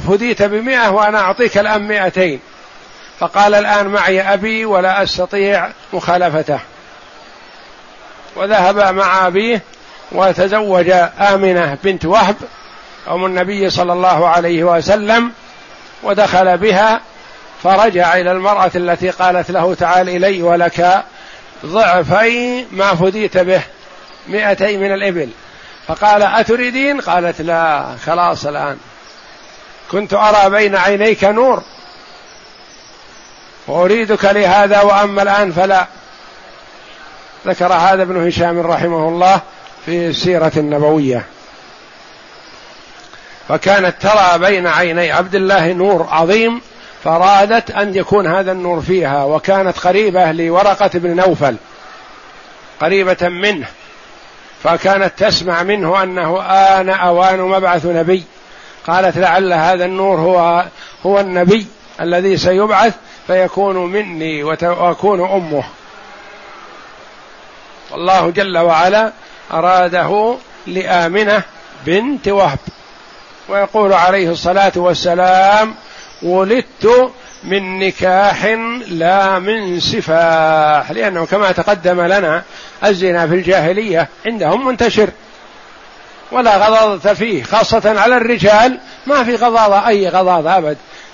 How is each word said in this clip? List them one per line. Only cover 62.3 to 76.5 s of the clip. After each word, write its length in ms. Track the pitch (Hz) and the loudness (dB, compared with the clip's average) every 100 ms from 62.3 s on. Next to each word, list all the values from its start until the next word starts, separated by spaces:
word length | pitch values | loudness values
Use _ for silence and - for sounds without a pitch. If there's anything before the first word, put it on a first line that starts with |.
| 175 | 0
سيبعث 560 | 175 185 214 196 226 - - - - | 0 0 2 2 2 0 -18 -18 -2
فيكون 480 | 185 180 185 196 185 | 0 0 -2 -2 -2
مني 680 | 175 202 202 165 160 151 | -4 -4 -6 -8 -8 -6
وت-، 200 | 147 156 | -6 -4
وأكون 680 | 170 175 175 160 196 190 180 | -4 0 -2 0 -2 0 -2
أمه". 320 | 196 165 147 - - - - - - - - - - - - - - - - - - - - - - - | -4 -2 -6 -6 -16 -20 -20 -20 -20 -20 -20 -20 -20 -20 -20 -20 -20 -20 -20 -20 -20 -20 -20 -20 -20 -16
والله 380 | 139 175 190 165 | -6 0 2 2
جل 280 | 175 196 170 | -2 -2 0
وعلا 540 | 170 160 180 208 220 - - - - | 2 2 2 2 0 -6 -20 -20 -8
أراده 840 | 165 175 185 175 175 151 202 220 262 - - - | -2 2 2 2 0 -2 0 -2 -4 -12 -20 -10
لآمنة 760 | 185 185 180 165 190 208 208 - - - - 135 | -8 -2 -2 0 0 0 0 -2 -18 -20 -12 -2
بنت 420 | 185 247 262 196 | -2 -2 -4 -2
وهب، 320 | 196 175 143 - - - - - - - - - | 0 0 -2 -12 -20 -20 -20 -20 -20 -20 -20 -6
ويقول 440 | 196 196 220 202 | -4 -2 0 2
عليه 380 | 185 180 196 170 | 2 2 2 -2
الصلاة 400 | 165 175 185 196 180 | -2 -2 2 0 0
والسلام: 1000 | 180 151 180 175 185 185 190 208 220 220 - - - - | -2 0 -2 0 2 4 4 4 0 -6 -20 -20 -20 -10
"ولدت 880 | 170 185 190 | -2 0 0